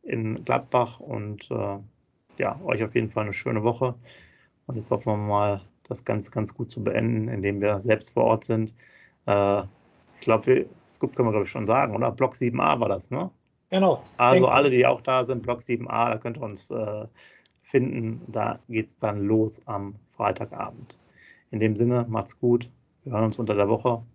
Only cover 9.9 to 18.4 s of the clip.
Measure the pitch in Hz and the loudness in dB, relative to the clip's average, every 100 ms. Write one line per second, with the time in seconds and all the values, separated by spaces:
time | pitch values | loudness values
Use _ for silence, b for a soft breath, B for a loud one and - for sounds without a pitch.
9.9 | _ _ - - 113 127 127 - - _ | _ _ -8 2 2 6 2 2 -10 _
10.9 | - 110 - 120 107 95 110 107 120 139 | -6 -4 0 2 2 -2 -4 2 2 2
11.9 | 107 123 117 131 - 123 120 143 143 107 | 0 -2 0 -2 0 -2 2 2 2 0
12.9 | 98 - 135 190 _ _ _ _ 190 190 | -2 -4 -6 -6 _ _ _ _ 2 2
13.9 | 135 - - 120 135 127 123 143 127 127 | 2 -4 2 6 8 6 6 6 6 6
14.9 | 123 - 131 123 127 110 120 - 120 120 | 4 2 0 0 -4 -4 -6 -4 -4 -2
15.9 | 113 117 113 120 113 113 101 - 120 107 | 0 0 0 -6 -8 -10 -10 -10 -6 -6
16.9 | 107 110 b b b b _ _ 135 127 | -6 -10 b b b b _ _ 0 2
17.9 | 131 113 113 - 113 | -2 -6 -8 -8 -4